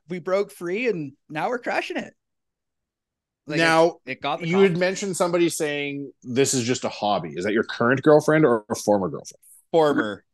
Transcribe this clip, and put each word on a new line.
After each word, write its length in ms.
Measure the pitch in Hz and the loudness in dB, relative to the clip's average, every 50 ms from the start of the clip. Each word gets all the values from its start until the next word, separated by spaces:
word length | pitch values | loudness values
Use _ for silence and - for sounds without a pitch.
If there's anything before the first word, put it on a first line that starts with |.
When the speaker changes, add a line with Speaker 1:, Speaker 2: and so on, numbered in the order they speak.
| _ | _
Speaker 1:
we 120 | 147 180 180 | -10 -12 -8
broke 320 | 147 185 185 196 202 196 | -4 -2 -2 -2 -2 -4
free, 360 | - - 185 170 180 214 254 | -8 -10 -8 -6 -6 -4 -2
and 240 | 240 202 170 151 139 - _ _ - | -2 -4 -4 -6 -10 -14 _ _ -12
now 200 | 151 151 170 208 | -8 -6 -4 -4
we're 100 | 247 240 | -4 -6
crushing 380 | - 277 302 - - - 359 | -6 -4 -4 -4 -4 -6 -8
it. 160 | 277 - - - _ _ _ _ _ _ _ _ _ _ _ _ _ _ _ _ _ _ _ _ _ _ _ _ _ _ | -10 -10 -10 -16 _ _ _ _ _ _ _ _ _ _ _ _ _ _ _ _ _ _ _ _ _ _ _ _ _ _
Like, 100 | 139 151 | -6 -2
Speaker 2:
Now, 420 | 160 165 165 160 165 165 170 165 - _ | 2 2 4 6 6 4 4 2 -2 _
Speaker 1:
it, 60 | 127 131 | -12 -10
it 80 | - | -6
got 180 | - 139 151 - | -6 -6 -6 -4
the 80 | 175 | -4
Speaker 2:
you 60 | 160 175 196 | -2 4 4
had 20 | 196 190 | 4 4
Speaker 1:
confidence. 80 | 165 175 | 4 2
Speaker 2:
mentioned 380 | 180 185 190 185 208 196 180 | 0 -2 -2 -4 -6 -6 -2
somebody 320 | - 185 175 170 180 175 160 | -2 0 0 2 2 2 0
saying 640 | - - 165 147 147 147 143 143 143 143 143 135 - _ - | 0 -2 -4 -4 -4 -4 -6 -6 -6 -8 -10 -12 -16 _ -12
this 300 | 123 120 131 139 127 - | -4 0 2 2 2 2
is 100 | 131 117 | 0 0
just 220 | 117 127 - - | 0 -2 -2 -4
a 40 | 101 | -6
hobby. 440 | - - 104 104 101 90 80 82 71 | -6 -4 -2 0 0 -2 -2 -6 -8
Is 80 | 82 90 | -6 -4
that 80 | 110 98 | -2 0
your 100 | 90 85 | -2 -2
current 380 | - - - 120 117 135 135 - | -2 -4 -2 0 2 2 2 4
girlfriend 420 | 156 151 151 151 - 156 156 151 | 6 6 6 6 4 2 4 4
or 180 | 127 120 110 - - | 4 2 0 -2 -6
a 60 | 117 | -8
former 340 | - - 107 104 101 95 85 | -4 0 0 0 2 0 -2
girlfriend? 320 | 76 69 - - - _ _ _ - _ _ _ | -6 -8 -12 -18 -20 _ _ _ -20 _ _ _
Speaker 1:
Former. 520 | - 165 156 147 139 - 110 107 101 90 - _ | 2 4 4 4 2 0 -2 -4 -6 -10 -16 _